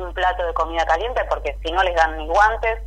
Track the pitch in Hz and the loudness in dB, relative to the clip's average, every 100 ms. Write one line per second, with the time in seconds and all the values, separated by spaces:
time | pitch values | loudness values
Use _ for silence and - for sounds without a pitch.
0 | 180 185 180 180 175 165 160 165 160 165 | -6 -2 0 0 -2 0 -2 0 2 2
1 | 226 247 196 151 151 139 165 175 185 170 | 0 -2 -2 -2 -4 -6 -4 0 2 4
2 | 160 160 156 180 214 226 226 226 | 2 0 0 4 4 4 -2 -4